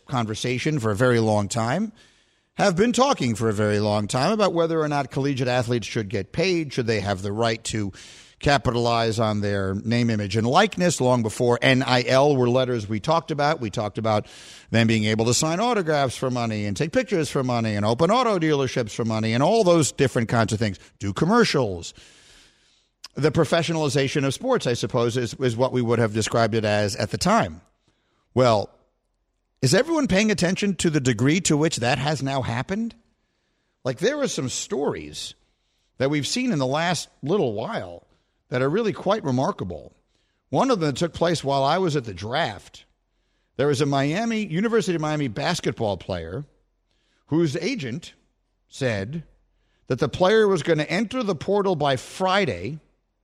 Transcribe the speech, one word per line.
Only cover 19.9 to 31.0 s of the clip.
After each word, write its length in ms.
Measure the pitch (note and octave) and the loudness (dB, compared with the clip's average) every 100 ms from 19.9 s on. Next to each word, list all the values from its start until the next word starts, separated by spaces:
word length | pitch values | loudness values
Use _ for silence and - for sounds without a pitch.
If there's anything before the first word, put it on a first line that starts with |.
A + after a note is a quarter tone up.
different 380 | - C3+ B2+ A2+ | 2 0 0 0
kinds 240 | A#2+ A2 | 2 2
of 60 | G#2 | 0
things. 200 | A2 F#2+ - - | -2 -4 -14 -8
Do 120 | G2+ | -6
commercials. 840 | G2 E3 A#3+ G3+ D3+ A2+ F2 - - - - - - _ _ _ _ _ _ - - | 0 2 4 4 2 0 -4 -10 -18 -20 -20 -20 -20 _ _ _ _ _ _ -14 -2
The 160 | D3 | 0
professionalization 920 | D#3 D#3 E3+ E3 E3 D3+ C#3+ C3+ D#3+ | 2 2 0 0 -2 0 0 0 0
of 100 | C3+ | -2
sports, 320 | - B3+ A#3 C3+ | -2 -2 0 0
I 80 | |
suppose, 440 | A#2+ A#2+ B2 A#2+ A#2+ | -2 -2 0 0 0
is, 160 | A#2+ | -4
is 240 | - B2+ A2 | -2 -2 0
what 160 | B2+ | 0
we 80 | B2+ | 0
would 180 | A#2 A#2 | 0 2
have 140 | A2+ | 2
described 420 | A2 G#2 A#2+ A2+ A2 | 0 0 2 2 2
it 80 | |
as 320 | G#2+ G#2 G#2 G2 | 0 0 0 -2
at 160 | A2 | -4
the 60 | G#2 | -2
time. 420 | - A3 G#2 D#2 - _ _ _ _ _ _ | 2 2 0 -6 -20 _ _ _ _ _ _
Well, 360 | A#2 B2+ G#2+ - _ _ _ _ _ _ _ _ _ | 2 4 4 0 _ _ _ _ _ _ _ _ _
is 120 | C3 | 2
everyone 340 | F#3+ D#4 E4 A#3 | 4 4 2 2
paying 240 | F#3+ A3 | 2 2
attention 440 | G3 F3 F#3 G3+ F3 | 2 0 0 -2 0
to 140 | E3+ | 0
the 120 | D3+ | 2